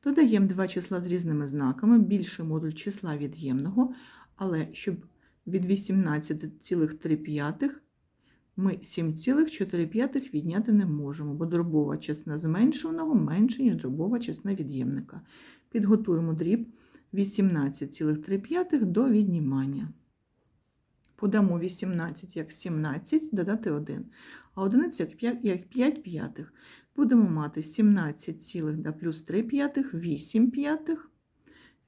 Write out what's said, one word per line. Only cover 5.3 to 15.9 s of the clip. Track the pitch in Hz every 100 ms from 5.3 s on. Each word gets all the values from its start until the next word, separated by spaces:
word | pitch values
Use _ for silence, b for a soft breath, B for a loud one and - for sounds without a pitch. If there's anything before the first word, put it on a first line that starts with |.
| _ -
від | 185
вісімнадцяти | 180 196 196 190 180 151 151 156 156 -
цілих | - 175 156
три | 156 160 151
п'ятих | 156 151 147 - 277 - _ _ _ _ _ _ _ -
ми | 190 175
сім | - - 165
цілих | 156 - 277 311
чотири | - 190 175 165
п'ятих | 220 254 269 262
відняти | 151 160 175 220
не | 208 190
можемо, | 147 143 147 147
бо | 143 165
дробова | 175 170 156 147 147
частина | - 151 - 151
зменшуваного | 165 165 254 - 320 330 320
менше, | 269 147 165 233 -
ніж | 262 165
дробова | 131 139 175 240
частина | 233 160 196
від'ємника. | 196 143 139 127 139 - - B B B B B
Підготуємо | 240 202